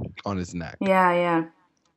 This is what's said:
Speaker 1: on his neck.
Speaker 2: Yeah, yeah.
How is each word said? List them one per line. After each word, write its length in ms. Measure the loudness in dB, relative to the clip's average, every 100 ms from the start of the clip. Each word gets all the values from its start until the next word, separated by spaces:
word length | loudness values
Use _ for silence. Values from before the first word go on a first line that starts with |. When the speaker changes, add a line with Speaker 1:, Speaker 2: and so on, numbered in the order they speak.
| -12 -10
Speaker 1:
on 120 | -6 -6
his 160 | -6
neck. 240 | -8 -10 -4
Speaker 2:
Yeah, 320 | 2 4 4
yeah. 320 | 4 2 0 -2 _ _ _ _